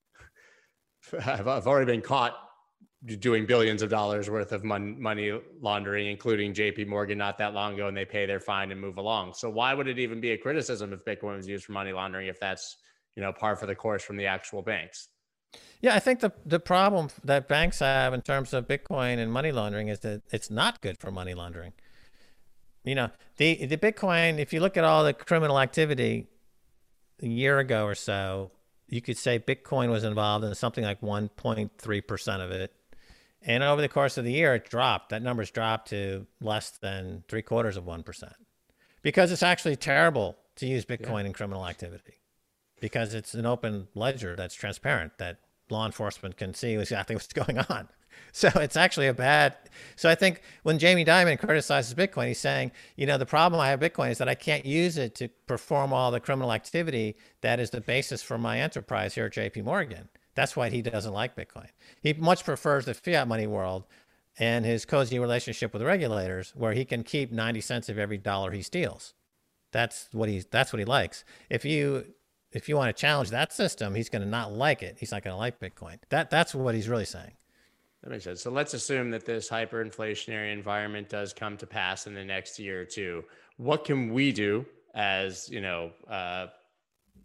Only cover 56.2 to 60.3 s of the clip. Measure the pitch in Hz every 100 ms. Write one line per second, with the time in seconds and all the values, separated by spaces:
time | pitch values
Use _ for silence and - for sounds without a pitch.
56.2 | - 135 123 113 - 165 165 127 107 -
57.2 | - _ 117 120 117 120 107 123 - 113
58.2 | - 117 113 117 156 - 107 107 101 -
59.2 | 110 107 107 110 104 190 151 87 92 _
60.2 | _